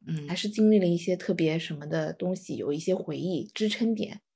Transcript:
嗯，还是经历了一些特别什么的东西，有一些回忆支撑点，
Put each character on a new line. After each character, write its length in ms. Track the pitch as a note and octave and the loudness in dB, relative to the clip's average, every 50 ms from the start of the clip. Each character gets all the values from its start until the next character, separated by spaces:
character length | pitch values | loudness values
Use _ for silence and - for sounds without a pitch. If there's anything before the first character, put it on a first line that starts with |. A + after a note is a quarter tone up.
| - | -8
嗯， 220 | - D#3+ D3+ D3 C#3+ | -6 -6 -4 -4 -4
还 60 | F3+ | -6
是 160 | F3+ G#3+ G#3 | -4 -4 -4
经 200 | G#3+ A3 G#3+ G#3+ | 2 4 6 6
历 80 | G#3+ G3+ | 8 6
了 60 | F#3 | 6
一 140 | F3 E3+ E3+ | 4 2 2
些 180 | E3+ F#3+ F3+ | 2 0 -2
特 160 | F3 - - | -2 0 -2
别 260 | F#3 E3+ D#3+ D#3 D#3 E3 | 0 2 2 2 2 0
什 140 | - - | -2 -4
么 140 | D#3 C#3+ D3 | -8 -8 -6
的 260 | D3+ D#3+ D#3+ D#3 D#3 | -2 -2 0 0 -2
东 240 | - - F#3 F3+ F#3+ | -4 -4 -2 -2 -2
西， 200 | F#3 - - D3 | -4 -6 -8 -6
有 140 | A2+ F#2 C3+ | -4 -2 -2
一 80 | D3 D#3+ | -2 -2
些 160 | E3 F#3+ F#3 | 0 0 0
回 220 | F#3+ F#3+ - D3 | 0 0 -6 -6
忆 340 | C3+ D#3+ F#3 F3+ C3+ - - - | -4 -2 -2 -2 -2 -4 -6 -4
支 160 | - G#3+ G#3+ | -2 0 0
撑 240 | G#3+ - A#3 A3+ A3+ | 0 0 0 0 0
点， 260 | G#3+ - G#3 G#3 - _ _ _ | 0 -2 -6 -8 -14 _ _ _